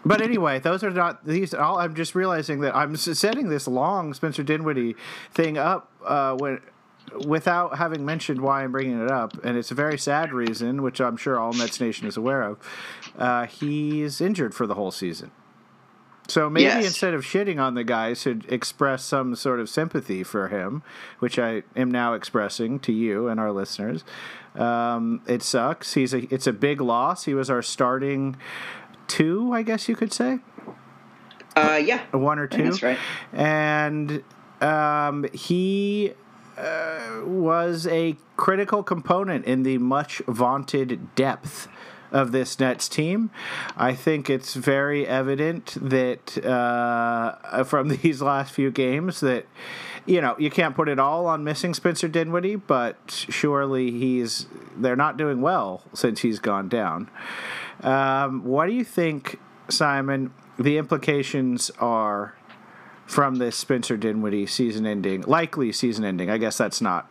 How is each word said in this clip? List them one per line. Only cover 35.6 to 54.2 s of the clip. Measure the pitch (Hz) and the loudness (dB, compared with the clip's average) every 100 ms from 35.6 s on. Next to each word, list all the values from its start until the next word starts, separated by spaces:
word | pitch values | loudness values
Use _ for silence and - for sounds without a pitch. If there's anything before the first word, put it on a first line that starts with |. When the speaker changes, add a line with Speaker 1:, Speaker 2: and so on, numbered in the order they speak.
| 190 196 202 208 202 - - - - - | 2 0 0 0 -2 -4 -20 -20 -20 -8
Speaker 1:
uh, | 147 160 143 160 226 226 | -6 -4 -6 -8 -8 -8
was | 196 185 160 165 175 165 165 | -4 0 2 4 2 0 0
a | 165 165 151 - - | 2 0 -2 -8 2
critical | - 190 202 208 | 2 4 2 0
component | - 175 - 180 196 143 - | 0 -4 2 2 2 -2 0
in | 131 | 2
the | 131 131 | 2 2
much | 123 135 147 - - | 2 2 -2 -6 -6
vaunted | 113 123 139 - 139 131 113 90 - | 2 2 2 0 -2 0 -4 -2 2
depth | 135 - 147 - - - - - - | 2 0 -8 -12 -16 -18 -20 -20 0
of | 135 127 | 2 4
this | 131 123 - | 2 0 2
Nets | 131 123 - | 2 2 -2
team. | - 156 202 220 - - - - - | 0 0 0 -2 -4 -10 -8 -8 0
I | 123 | 0
think | 143 - 147 135 | 2 0 0 2
it's | 131 - 131 | 0 0 0
very | 123 139 143 147 139 | 2 4 2 0 0
evident | 127 135 139 156 170 - 147 | 0 0 0 0 -2 -8 -6
that, | 139 131 127 - - - | 2 2 2 -2 -6 -4
uh, | 113 123 120 120 120 120 117 117 113 - - 110 | 0 2 2 2 2 2 0 0 -2 -4 -4 -2
from | 131 147 143 | 2 2 2
<laughs> | - | 2
these | 165 135 | 2 2
last | 139 139 135 | 0 0 -2
few | - 135 | 0 0
games | 120 127 139 180 156 | 2 2 2 -2 0
that, | 139 123 - - - - - - - | 0 0 -4 -18 -14 -12 -12 -10 2
you | 180 | 4
know, | 135 117 | 4 2
you | 151 | 0
can't | 165 160 | 2 2
put | 139 156 | 2 2
it | 135 | 4
all | 139 160 175 | 2 2 0
on | 160 | 0
missing | 151 147 180 | -2 -2 -2
Spencer | 165 175 160 170 | 0 0 0 0
Dinwiddie, | 160 160 175 185 208 | 0 2 0 0 -4
but | - 135 117 - - - - | 0 2 2 -4 -10 -10 -6
surely | - 151 143 139 131 127 | 0 2 2 2 0 0
he's, | 120 127 123 | 0 2 2